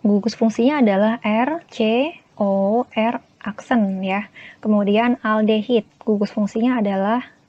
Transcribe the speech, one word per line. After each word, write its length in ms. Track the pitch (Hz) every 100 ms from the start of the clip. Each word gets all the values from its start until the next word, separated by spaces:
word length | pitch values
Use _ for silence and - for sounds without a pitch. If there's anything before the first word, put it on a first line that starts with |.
| 208
gugus 320 | 202 214 -
fungsinya 400 | 226 214 240 302
adalah 400 | 226 190 214 233 214
R 400 | 214 254 330 -
C 400 | - 220 226 294 349 _ -
O 480 | 202 196 196 226 247
R 240 | - 226 254 _ _
aksen 560 | - 202 - 247 202 190 190
ya. 240 | 190 208 - - -
Kemudian 560 | 214 208 202 208 240 247 220
aldehid, 640 | 214 214 220 208 240 - _ -
gugus 240 | 208 208
fungsinya 480 | - 202 220 240 247
adalah 560 | 202 196 196 240 - _